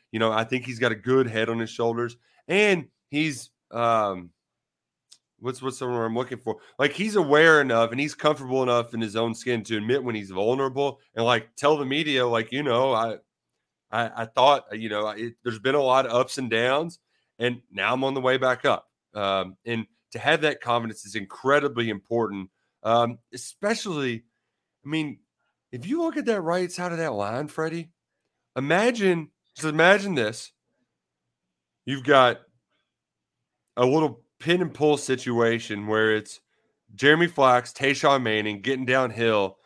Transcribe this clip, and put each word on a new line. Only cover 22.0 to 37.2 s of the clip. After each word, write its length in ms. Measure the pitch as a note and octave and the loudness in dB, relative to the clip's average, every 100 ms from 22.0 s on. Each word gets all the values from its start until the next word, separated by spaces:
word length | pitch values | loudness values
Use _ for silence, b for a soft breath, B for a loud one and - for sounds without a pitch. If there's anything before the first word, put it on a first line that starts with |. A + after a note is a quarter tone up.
| - A#2 G#2+ G2 F#2 _ _ _ | -4 -2 -2 -4 -12 _ _ _
um, 360 | A2 A#2 A#2+ A#2+ _ | 0 2 2 -4 _
especially, 920 | - - - G3+ A3 G3+ D3+ C3 A2+ - _ _ _ _ _ | -16 -16 -6 -4 -4 -4 -4 -4 -6 -12 _ _ _ _ _
I 40 | C#3 | -6
mean, 300 | D#3 D3+ A2+ _ _ _ _ _ | -4 -4 -8 _ _ _ _ _
if 140 | B2 D#3+ | -14 -6
you 160 | E4 | -4
look 140 | E4 D#4+ | -2 -2
at 100 | A#3 | -2
that 140 | G#3 | -2
right 300 | E3 F3+ F3+ | -2 -2 -4
side 220 | F3+ F3+ | -6 -6
of 60 | E3 | -4
that 160 | D#3+ | -4
line, 340 | G#2 G2+ A#2+ D3 | -2 -4 -4 -6
Freddie, 420 | - D#3+ E3+ E3 _ _ _ _ _ _ B2+ | -6 -6 -6 -12 _ _ _ _ _ _ -6
imagine, 760 | C#3 F3 A#3 A#3+ F#3+ E3+ D3+ _ _ - | 0 2 2 2 2 0 -4 _ _ -6
just 100 | D#3 | -4
imagine 480 | D3+ E3+ G3+ G3+ | 4 6 4 2
this. 380 | D3+ G#2+ A2+ - _ _ _ _ _ _ _ _ _ _ _ _ _ | -2 -2 -4 -16 _ _ _ _ _ _ _ _ _ _ _ _ _
You've 200 | - C3+ | -8 -6
got 380 | B2+ C#3 B2 - _ _ _ _ _ _ _ _ _ _ _ _ _ - | 6 8 8 4 _ _ _ _ _ _ _ _ _ _ _ _ _ 0
a 80 | |
little 380 | B2 D#3 D3+ A#2+ _ _ | 2 4 2 -2 _ _
pin 240 | D#3+ F3+ | -2 -2
and 100 | E3+ | -2
pull 240 | - D3+ C#3+ | 0 2 2
situation 920 | - B2+ B2+ A#2 A#2 A2+ - G#2 G#2 | 0 -4 -2 2 2 0 -4 -8 -2
where 260 | A2 A2 | 0 2
it's 260 | G#2+ G#2+ - _ _ _ _ _ | 0 -4 -16 _ _ _ _ _
Jeremy 320 | G2+ C#3 D#3+ | 2 4 4